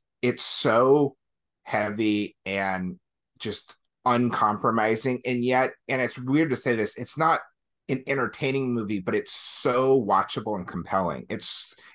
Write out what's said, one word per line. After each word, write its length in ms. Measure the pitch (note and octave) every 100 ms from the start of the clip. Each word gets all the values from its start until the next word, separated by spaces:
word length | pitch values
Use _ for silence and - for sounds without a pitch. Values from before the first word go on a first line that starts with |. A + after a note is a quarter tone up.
| _ _
it's 200 | B2 -
so 720 | - - B2+ A2+ B2+ D3 C#3+ - _ _ _ _
heavy 720 | - G#2+ G#2 G#2 A2 G#2 G#2 -
and 560 | - G2 G2 F#2 F#2 F2+ _ _ _ _
just 380 | A2+ G2+ - - _ _
uncompromising, 1160 | B2 A#2+ B2 G#2+ A2 G#2 B2 A2+ A2 A2 C3 B2+ -
and 180 | B2
yet, 300 | A#2+ B2+ C3 - -
and 140 | C3
it's 160 | A#2+ -
weird 320 | B2+ C#3+ D#3+
to 60 | A#2+
say 200 | C#3 A#2
this, 220 | G#2 -
it's 220 | A#2+ -
not 220 | D#3+ D#3+ - _ _ _ -
an 160 | C3+ B2+
entertaining 640 | C#3 A#2 - C3+ C3+ C3
movie, 280 | A#2+ G#2 G#2
but 160 | F#2 G#2+
it's 180 | -
so 640 | - - - C#3+ B2 C3 C3+
watchable 560 | G#2 G2 G2 - A2 G2+
and 120 | F2
compelling. 580 | E2+ E2 F#2+ F2+ C2+ -
It's, 460 | G#2+ - - - - -